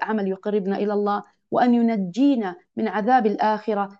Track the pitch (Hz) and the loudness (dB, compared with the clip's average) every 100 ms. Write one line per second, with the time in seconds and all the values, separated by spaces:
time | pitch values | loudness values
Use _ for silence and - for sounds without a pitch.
0 | - 214 196 190 208 208 190 196 208 208 | -2 -2 -2 -4 -2 -2 -2 -2 -2 0
1 | 208 202 - _ - - 247 240 226 226 | -2 -2 -6 _ -4 2 4 4 2 0
2 | 180 190 285 254 190 175 _ - 220 208 | -4 0 2 2 -4 -8 _ -6 -4 -2
3 | 214 254 214 202 214 208 - 202 196 | 2 4 2 0 0 0 -2 -2 -4